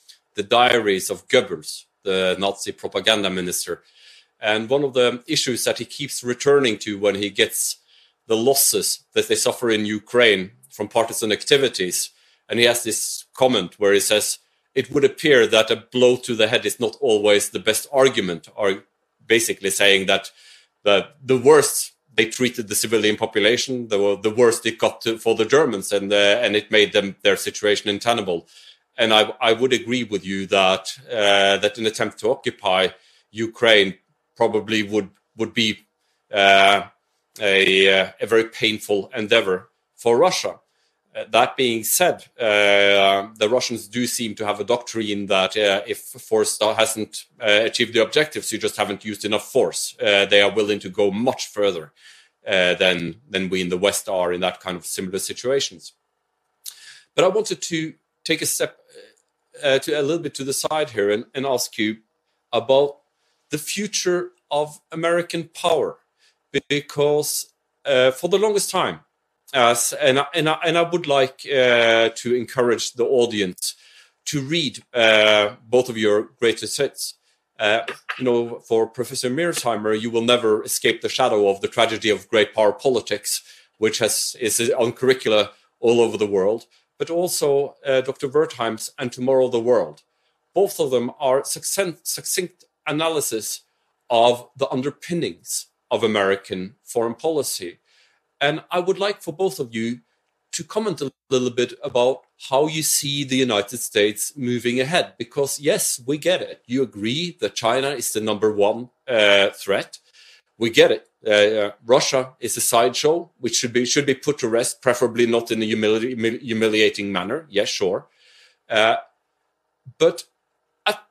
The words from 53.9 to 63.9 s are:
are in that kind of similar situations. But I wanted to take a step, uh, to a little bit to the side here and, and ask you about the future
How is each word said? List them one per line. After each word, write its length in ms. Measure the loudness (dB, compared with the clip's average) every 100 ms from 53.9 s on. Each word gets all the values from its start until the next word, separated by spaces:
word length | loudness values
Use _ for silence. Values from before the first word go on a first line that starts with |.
| 0 -2
are 240 | -2 -2
in 80 | -2
that 180 | -4 -6
kind 160 | -10 -10
of 100 | -10
similar 340 | -10 -8 -8
situations. 760 | -8 -8 -4 -4 -4 -10 -20 _ _ _ _ _ _ _ -20 -20 -20 -20 _ 0
But 100 | 0
I 20 |
wanted 340 | 0 -4 -8
to 320 | -6 -6 -8 -12 _ _ -6
take 160 | -4
a 60 | -4
step, 320 | -4 -6 -8 _ -20 -20 _ _ _ _ -6
uh, 140 | 0 0
to 140 | 0
a 80 | -2
little 220 | -2 -4
bit 100 | -6 -8
to 80 |
the 100 | -8
side 380 | -6 -4 -4 -4
here 200 | -2 0
and, 140 | -2 -4 -6
and 100 | -4
ask 320 | -2 -4 -4
you 200 | -4 -4 _ _ _ _ _
about 460 | -4 2 2 2 -4 _ _ _ _ _
the 80 | -10
future 720 | -8 -8 -6